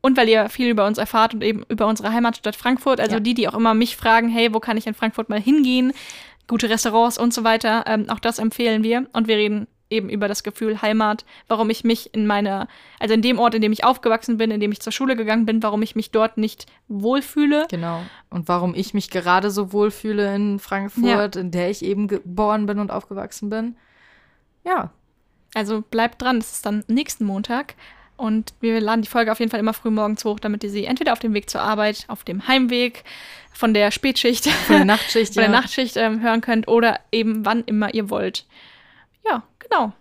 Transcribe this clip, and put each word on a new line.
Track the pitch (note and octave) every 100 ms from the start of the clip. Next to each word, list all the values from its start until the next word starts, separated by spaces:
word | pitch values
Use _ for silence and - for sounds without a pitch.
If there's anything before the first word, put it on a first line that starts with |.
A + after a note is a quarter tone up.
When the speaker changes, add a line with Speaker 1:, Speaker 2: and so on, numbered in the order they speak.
Speaker 1:
Und | C4+ C4+
weil | A3+
ihr | A3 G#3+
viel | - B3
über | A3 G3+
uns | G#3+
erfahrt | G#3 A3+ A3+
und | A3+
eben | G#3 G#3+ -
über | A3 G#3+
unsere | A3 G#3
Heimatstadt | A3+ A#3 A3+ G#3+ G#3+
Frankfurt. | A#3+ B3+ - C4
Also | A3 A3
Speaker 2:
Ja. |
Speaker 1:
die, | G#3+
die | A#3+ -
auch |
immer | - A3+
mich | A3 A#3+ -
fragen, | A3+ A3+ A#3
hey, | A#3 A#3
wo | A3
kann | A3+ A3
ich | A3
in |
Frankfurt | G#3+ A3 - A3
mal | G#3+
hingehen? | G#3+ D4+ C4 B3+ B3+ C#4 - - - - _
Gute | A#3 A3
Restaurants | A3 A#3+ A3 A#3 A#3
und | A#3+
so | A#3
weiter. | A3+ A3+ A3+ A3+ -
Ähm, | A3 G#3+
auch | G#3+
das | A#3 A#3
empfehlen | A3 - A#3+ A3
wir. | A3 A#3+ C4
Und | A3+ A3
wir | G#3+
reden | G#3 G#3 G3+ _ _
eben | A3 F#3+
über | G#3 G3+
das | G#3
Gefühl | - G3+ A3 A3
Heimat, | G#3+ G#3+ G#3+ G#3+ - - _
warum | A3+ A3
ich | A3+
mich | A#3 A3+ -
in | - G#3+
meiner, | G#3 G3+ G3 - - - -
also | G3+
in | A3+
dem | A3+ B3
Ort, | A#3
in | A3+
dem | G#3+
ich | G#3+
aufgewachsen | A#3+ B3 - A3+ - A3+
bin, | A3+
in | G#3+
dem | G#3
ich | G#3
zur | -
Schule | A3 C4+ B3
gegangen | A3 A3+
bin, | A3 A3
warum | A3 G#3
ich | A3
mich | - A3
dort | A3 A3 -
nicht | G#3+ - - _ _
wohlfühle. | G3+ G#3 C4 C4+ - D4 D4 D#4+
Speaker 2:
Genau. | F3 E3+ E3+ F3+ - _
Und | F3+ E3
warum | F3 F3+
ich | F3 F#3+
mich | G#3 -
gerade | F#3 F3 F3+ G3+
so | G3 G3
wohlfühle | G3+ G#3 G#3 G#3+ G#3 G3+
in | G3 G#3 G3+
Frankfurt, | - G3 G3 - A#3+ A#3 G#3 F#3+
Speaker 1:
Ja. |
Speaker 2:
in | F3+
der | F3 F3+
ich | G3+
eben | E3+ G3 G#3
geboren | G3 F3+ F3+ G#3+ G#3+
bin | G#3 G#3
und | G#3
aufgewachsen | G3+ - G3 - - G#3
bin. | A3 A3+ A#3 _ _ _ _ _ _ _ _
Ja. | E4+ F4+ D#3+ _ _ _ _ _ _
Speaker 1:
Also | - G#3 G#3+
bleibt | G#3+ A3+ A#3 -
dran, | B3+ B3
das | A3
ist | -
dann | G#3+ G#3 -
nächsten | A#3 D4+ - G#3
Montag. | G3 G#3+ A#3+ D4 - - - _ _
Und | A3 A3 A3 -
wir | A3+ A3+
laden | G#3+ A3+
die | G#3+
Folge | A#3+ A3+
auf | A3+
jeden | A3+
Fall | A3+
immer | A3
früh | A3 A#3
morgens | G#3+ G#3 G#3+
hoch, | A3 G#3
damit | G#3+ G#3
ihr | G#3
sie | G3+ G3
entweder | B3+ D4
auf | C4
dem | A3+
Weg | G#3 -
zur | -
Arbeit, | - G#3+ G#3+ G#3+ -
auf | G#3
dem | - F#3 -
Heimweg, | C4 B3+ B3 B3 A#3+ - - - - -
von | - A3+
der | G#3+ G#3
Spätschicht, | - C4+ B3+ A#3+ A#3+ C#4+
Speaker 2:
Von | D4+ - D#4
der | F#3+
Nachtschicht, | G#3+ - A3+ G#3+
Speaker 1:
<laughs> |
von | G#3
der | A3
Speaker 2:
ja. | A3+
Speaker 1:
Nachtschicht, | B3 - B3+ -
ähm, | A3+ A3
hören | A#3 A3+
könnt | A3+ A3+ A3
oder | A#3 A3+ - _
eben | A#3 A3 A3
wann | G#3+ A3+
immer | A#3 G#3+ G#3
ihr | A3 G3+
wollt. | G#3 F#3+ - - - - - _ _ _ _
Ja, | A4 C4+ - _
genau. | - F4+ A3+ -